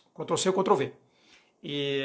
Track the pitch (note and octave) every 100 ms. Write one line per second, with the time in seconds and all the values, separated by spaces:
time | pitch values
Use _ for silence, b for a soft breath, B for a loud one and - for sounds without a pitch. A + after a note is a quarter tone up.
0 | _ - D#3 E3 F#3+ F#3 F#3+ G3+ B2 -
1 | b b b b b _ - C#3+ C#3 C#3